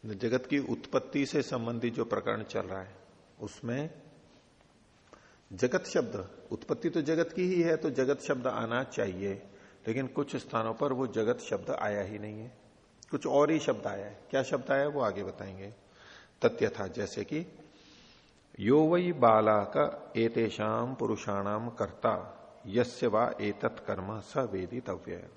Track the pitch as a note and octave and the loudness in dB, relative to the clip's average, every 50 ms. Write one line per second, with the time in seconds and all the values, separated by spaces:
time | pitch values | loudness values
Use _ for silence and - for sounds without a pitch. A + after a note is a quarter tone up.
0 | - A2+ G#2 F#2+ A#2 A#2 A#2+ B2+ B2+ - C#3+ C#3+ C3+ - A#2 A#2 - - - C3 | -8 -10 -8 -4 -2 0 0 0 0 0 0 0 0 0 -4 -4 -4 -2 -2 -2
1 | - - - C#3+ C#3 C3 - D#3 B2+ - C3+ B2 A2+ A#2 A#2+ A#2 A#2+ A#2+ A2 A#2 | -2 0 -2 0 0 2 0 0 0 0 -2 -4 -2 -2 -4 -2 -2 -2 0 -2
2 | A#2 A2+ G#2+ G2+ G2+ A2 G#2+ A2 G#2+ - - A2 F#2+ F#2 F#2+ F#2+ F#2+ G2 G2+ - | -2 0 0 -2 0 -2 -2 -2 -4 -6 -6 -6 -4 -4 -6 -8 -8 -12 -16 -20
3 | - - - - - _ - - A2 G2+ - - - A#2 A#2+ C3+ D3 D#3+ D#3 - | -20 -20 -20 -20 -20 _ -16 -12 -12 -12 -12 -10 -6 -6 -4 -4 -4 -6 -10 -16
4 | - - - - - - - - _ _ _ _ _ _ _ _ _ _ _ _ | -20 -20 -20 -20 -20 -20 -20 -20 _ _ _ _ _ _ _ _ _ _ _ _
5 | _ - - - - - - _ _ _ F#2+ F#2 B2 B2 B2 F#3 F#3 - - F3+ | _ -20 -20 -20 -20 -20 -20 _ _ _ -2 0 0 2 2 0 -2 0 0 0
6 | B2+ G#2+ F#2+ G#2 F2+ - - - - - - G#2 - - D#3 A#2+ - E3 - E3+ | 0 0 -4 -8 -8 -8 -14 -20 -12 -10 -10 -10 -4 -4 -4 -2 -2 -2 0 0
7 | D3 C#3 D#3+ D#3 E3+ E3 - - F3+ F3+ F#3 F3 E3+ E3 D#3+ D#3+ - D#3+ B2+ C3 | 0 2 2 2 2 0 0 -2 0 2 2 2 4 4 2 2 0 -2 0 2
8 | C3 B2+ C#3+ C3+ - - C#3+ B2+ A#2+ B2+ G#2+ A2+ A2+ A2+ A#2 B2 C3+ - - - | 2 2 2 0 0 -2 -2 0 0 -2 -2 -2 -2 0 0 -2 -2 -2 -2 -2
9 | A2+ G2+ F2+ F#2 G2 G2+ F#2+ F#2+ - - - - - - - - - A2 A2+ C3 | -2 -2 -2 -2 -2 -2 -4 -4 -8 -18 -20 -20 -20 -20 -20 -10 -4 -2 -2 -2
10 | C3+ B2+ - - C#3+ C#3+ - C3 - - - A#2 A2+ A2+ A2+ - D3 C#3+ C3 B2 | -2 -2 -2 -4 -4 -2 -4 -6 -6 -2 -2 0 0 0 0 0 0 0 0 0
11 | C3 A#2+ G2+ A2 A2 A2 - - - - A2 G2 F#2 - C#3 - - G#2 G#2 G#2 | -2 0 0 2 2 2 0 0 -2 -4 -4 -4 -2 -4 -4 -2 0 0 0 -2
12 | G2 F#2+ G#2+ G#2 G#2 G#2+ G#2+ G#2+ A2 B2+ - - - - - - _ _ _ - | -2 -4 -6 -8 -8 -10 -10 -10 -12 -14 -16 -20 -20 -20 -20 -20 _ _ _ -20
13 | - - - C#3+ - C#3+ C3 C#3 D3 D3+ E3 D3+ - - C3 G#2+ G2 G#2+ G2+ G2 | -12 -6 -6 -4 -2 4 6 6 6 6 4 2 2 0 0 0 -2 -6 -6 -6
14 | G2 G#2 G2+ - - - - C3+ C3 - - C3+ A#2+ - C3+ C#3 C#3 D3 D3 C#3+ | -8 -10 -12 -16 -12 -2 0 0 0 2 -2 -4 0 2 2 2 2 2 0 0
15 | B2 G#2+ F#2+ G2 G2+ F#2+ - - G2+ G2 F#2+ F#2+ G2 G2+ A2+ - - - - - | 0 0 0 -2 -6 -6 -8 -8 -10 -12 -10 -12 -12 -14 -14 -18 -20 -20 -20 -20
16 | - - - - - - _ _ - A#2 A#2 - - G#2 - - G2+ F#2 - - | -20 -20 -20 -20 -20 -20 _ _ 2 2 4 4 0 0 2 -2 -6 -6 -4 -4
17 | G#2 G2+ - A2+ G#2 - D3+ D3+ F3 - - - - - - - - - - - | -4 -4 -4 -6 -4 -2 -4 -4 -4 -6 -12 -20 -20 -20 -20 -20 -20 -20 -20 -20
18 | - - - - - - _ - _ _ - - G2 G#2+ C3 D3+ D#3 D#3+ F3 F3+ | -20 -20 -20 -20 -20 -20 _ -20 _ _ -10 -2 4 6 6 6 8 6 4 4
19 | F3+ F3 E3+ D3 A#2+ A#2 A2 A2 G#2+ G#2+ G#2+ G#2 G2+ G2 - C#3+ D3 C#3 - - | 4 2 2 6 8 8 10 10 8 8 6 6 4 2 2 2 2 2 0 -6
20 | - - - A2+ A2+ A2+ A#2 A2 A2+ G#2+ - - G#2+ A2 A2 A#2 A#2 B2+ C3 B2 | -12 -6 0 2 2 2 4 2 0 0 0 -2 -2 0 0 0 -2 -2 -4 -2
21 | A#2 A2 A2 G2 - G#2+ G2+ G2+ G2 G2+ G#2 G#2+ A#2 A#2+ A#2 - A2 G2 - - | -2 -2 -2 -2 -2 -2 -2 0 0 0 -2 -2 -4 -6 -4 -4 -4 -4 -4 0
22 | - A#2+ G#2+ F#2 F#2 - - - - - - - - G#2 F#2+ A#2 A#2+ A#2+ - - | 2 2 2 2 -2 -10 -16 -18 -20 -20 -20 -18 -14 0 2 2 2 2 0 0
23 | - A#2+ G#2 G#2+ A#2+ B2 - - G#2 G#2 G2+ - - A#2 A#2 - - - G2+ F#2 | 0 2 4 4 4 2 0 -2 -2 -2 -2 0 -2 -2 -2 -4 -6 -6 -4 -4
24 | F#2 F#2+ G#2+ G#2+ G2 - - D#3 C3 A2 G2 F#2+ F#2 E2+ A#2+ B2 B2 - F#2 - | -4 -6 -8 -8 -10 -4 -2 -2 -2 0 -2 -4 -4 -4 -6 -8 -6 -6 -8 -8
25 | - - F2 F2 F2 F2 - | -6 -10 -10 -10 -12 -16 -20